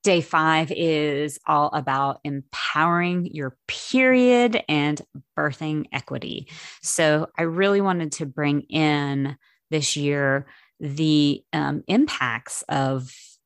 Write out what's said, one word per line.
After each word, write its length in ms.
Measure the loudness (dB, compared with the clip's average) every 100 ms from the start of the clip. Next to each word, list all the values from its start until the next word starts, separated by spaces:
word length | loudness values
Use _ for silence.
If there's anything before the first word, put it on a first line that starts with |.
Day 180 | 4 2
five 500 | 2 2 4 2 0
is 680 | -2 0 2 0 -2 -4 -6 0
all 240 | 2 2
about 460 | 0 -2 0 -2 -4
empowering 1000 | -8 -8 -10 -8 -4 0 2 2 0 -2 -4
your 320 | -6 -8 _ -12
period 960 | -12 -2 2 4 6 6 6 4 0 0
and 320 | 0 0 -4 -8 -20 _ -4
birthing 480 | -4 -4 -4 -4 -4
equity. 580 | -8 -8 -10 -8 -12 -14 -18 -20 -12
So 460 | -6 2 4 4 0 -4
I 60 |
really 380 | -4 0 2 2
wanted 320 | 2 0 -4
to 120 | -6 -8
bring 360 | -2 0 0
in 760 | -2 0 2 0 -2 -2 -4 -8 _ _ _
this 260 | -2 -2 -2
year 520 | -2 0 0 0 -4 -20 _ _
the, 640 | -10 0 2 4 4 0 _
um, 300 | -4 -2 -4 0
impacts 760 | 2 2 0 -4 -4 -8 -12 -4
of 440 | -2 0 -2 -6 -18 -20 _